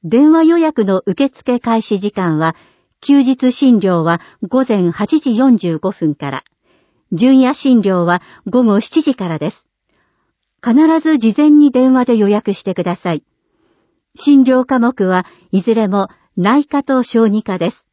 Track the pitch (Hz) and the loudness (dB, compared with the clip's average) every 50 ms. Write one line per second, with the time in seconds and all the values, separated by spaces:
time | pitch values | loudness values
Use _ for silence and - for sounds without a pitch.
0 | - 165 220 247 294 302 320 330 320 320 339 339 330 311 - - 214 190 196 190 | -4 0 2 2 4 4 4 4 4 2 2 2 0 0 -2 -2 -2 0 -2 -2
1 | - 202 185 - 277 269 _ - _ - 247 240 - 233 226 226 214 - 214 190 | -2 -4 -2 -2 -2 -4 _ -8 _ -4 -4 -4 -2 -2 -2 -2 -2 -4 -6 -4
2 | 190 208 _ 202 185 170 156 151 160 165 - _ _ _ _ _ _ _ _ _ | -4 -6 _ -4 -4 -2 -2 -2 -2 -4 -4 _ _ _ _ _ _ _ _ _
3 | - - 285 277 262 247 262 - - 254 247 - 285 262 240 208 185 196 180 170 | -2 2 2 2 2 2 0 0 -2 -2 0 2 2 2 2 2 2 0 0 0
4 | 160 165 170 165 - - _ _ - 180 - 262 262 - 226 202 180 170 160 - | 0 -2 -2 -4 -6 -16 _ _ -10 -4 -2 -2 -2 0 -2 0 0 -2 -2 -4
5 | 214 - - 311 - 269 226 214 262 269 240 190 - 175 160 156 - 190 - _ | -4 -2 -2 -2 -2 -2 -2 0 2 2 2 0 0 -4 -6 -4 -6 -8 -6 _
6 | 170 156 143 _ 143 139 135 131 _ _ _ _ _ _ _ _ _ _ _ _ | -4 -4 -4 _ -8 -10 -10 -10 _ _ _ _ _ _ _ _ _ _ _ _
7 | _ _ 196 160 214 262 269 262 254 247 285 - - 277 254 226 190 196 190 180 | _ _ -4 0 2 4 4 4 4 2 -2 -2 0 2 2 2 2 0 0 0
8 | 170 170 175 175 _ - - _ _ 196 180 247 247 220 196 202 - - - 320 | 0 0 -2 -2 _ -14 -20 _ _ -4 -2 0 2 2 0 0 -2 -2 -4 -2
9 | 294 294 254 - 196 175 165 143 143 185 - _ _ _ _ _ _ _ _ _ | -2 -2 -4 -4 -6 -8 -6 -6 -6 -8 -8 _ _ _ _ _ _ _ _ _
10 | _ _ _ _ _ _ _ _ _ _ _ _ - 240 226 277 320 320 320 320 | _ _ _ _ _ _ _ _ _ _ _ _ -4 0 2 4 4 4 2 0
11 | 320 320 311 262 226 226 208 - 302 302 294 294 294 285 247 254 254 262 262 262 | 0 0 -2 0 0 -2 0 2 2 4 4 4 4 4 2 2 2 2 2 0
12 | 247 - 233 220 208 196 208 208 _ - 196 - - 196 185 - 175 180 175 - | 0 0 0 0 2 0 0 -2 _ -6 -8 -6 -8 -8 -6 -4 -4 -6 -6 -6
13 | _ 185 165 147 _ _ _ _ _ _ _ _ _ _ _ _ _ _ _ _ | _ -6 -6 -6 _ _ _ _ _ _ _ _ _ _ _ _ _ _ _ _
14 | _ _ _ - - 285 285 269 262 262 254 254 254 - 269 254 233 240 254 - | _ _ _ -6 0 4 4 4 4 4 2 0 0 0 -2 0 0 -2 -2 -2
15 | 196 185 185 185 180 _ _ _ _ _ - 196 180 233 220 226 220 190 190 202 | -2 -2 -2 -2 -4 _ _ _ _ _ -4 -4 -2 0 -2 -2 -2 -2 -2 -4
16 | 190 - _ _ _ _ _ - 175 202 247 294 285 _ - 285 285 - 269 254 | -4 -6 _ _ _ _ _ -4 0 0 0 0 0 _ -6 -6 -4 -2 -2 -2
17 | 247 - - 226 226 220 202 220 - - 185 180 175 202 - _ _ _ | -2 -2 0 0 0 2 0 -2 -4 -6 -6 -4 -6 -6 -6 _ _ _